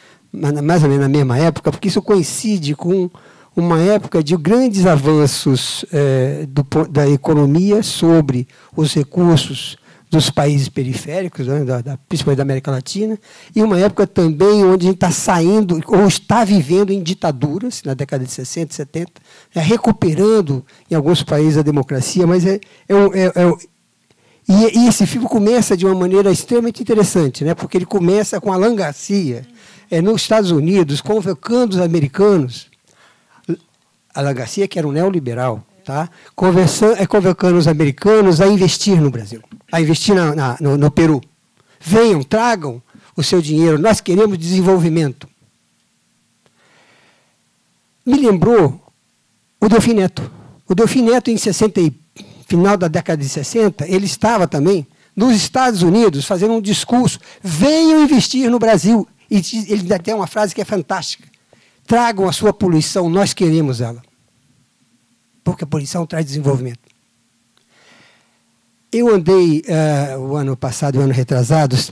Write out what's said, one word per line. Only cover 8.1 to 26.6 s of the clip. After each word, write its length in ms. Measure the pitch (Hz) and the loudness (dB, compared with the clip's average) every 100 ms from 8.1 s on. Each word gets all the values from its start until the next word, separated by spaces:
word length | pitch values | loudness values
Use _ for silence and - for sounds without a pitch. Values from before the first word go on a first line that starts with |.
| 165 143 127 123 _ _ | 2 2 -4 -6 _ _
os 180 | - 151 | -4 -2
recursos 840 | - 139 - 175 165 - 139 - - _ _ _ | -2 -2 0 2 2 0 -8 -12 -16 _ _ _
dos 160 | 160 - | -2 0
países 380 | - 147 143 127 | -2 0 0 -2
periféricos, 800 | - 127 117 - 165 185 - 127 | -6 -6 -8 -8 -8 -8 -8 -6
né, 160 | 143 | -4
da, 160 | 135 127 | -4 -6
da, 160 | 120 139 - | -6 -12 -8
principalmente 280 | 165 151 135 | -6 -2 -2
da 80 | |
América 260 | 139 135 135 | -2 -4 -4
Latina, 480 | 131 - 190 214 214 - - - | -8 -8 -6 -6 -6 -12 -20 -8
e 60 | - | -2
uma 160 | 220 180 | 2 2
época 280 | 202 202 196 | 0 0 -2
também 580 | - 165 151 196 214 | 0 0 2 2 4
onde 220 | 190 185 175 | 4 4 2
a 40 | |
gente 80 | 185 | 0
tá 120 | 185 | -2
saindo, 680 | - - 185 165 214 202 165 151 | -2 -2 0 2 2 2 -2 0
ou 180 | 202 202 | 2 2
está 380 | - - 214 | 0 -2 -2
vivendo 480 | 214 202 135 180 202 | 2 2 2 0 0
em 100 | 196 | -2
ditaduras, 800 | 165 190 175 135 143 160 247 - | -4 -4 -4 -4 -4 -6 -8 -10
na 120 | - | -8
década 300 | 131 151 143 | -8 -6 -6
de 60 | 127 | -8
sessenta, 420 | - 127 - 160 | -10 -12 -8 -10
setenta, 480 | - 139 160 170 _ _ - _ | -10 -10 -10 -12 _ _ -20 _
né, 80 | - | -4
recuperando 1040 | 160 226 - 214 190 156 208 220 160 139 - _ _ | 0 0 0 0 -2 0 2 2 0 -4 -8 _ _
em 60 | |
alguns 300 | 165 143 170 | -2 0 0
países 340 | - 147 156 151 | 0 0 2 2
a 40 | |
democracia, 640 | 151 147 131 135 127 - 175 | 0 0 -2 -4 -4 0 2
mas 180 | 180 175 | 2 0
é, 140 | 196 - _ - | -2 -6 _ 0
é 60 | |
um, 180 | 202 202 | 2 2
é, 200 | 190 185 | 2 0
é 120 | 180 175 | 2 0
um, 120 | 170 - _ _ _ _ _ _ _ - | 0 -8 _ _ _ _ _ _ _ 0
e, 300 | 196 226 226 | 2 4 4
e 80 | 240 | 2
esse 180 | - | 4
filme 220 | 190 - 240 | 0 -2 -2
começa 500 | 240 202 240 214 190 | 0 2 2 0 0
de 80 | |
uma 120 | 190 185 | 0 0
maneira 340 | 180 190 196 | 2 2 2
extremamente 500 | 180 - 240 | 0 0 -2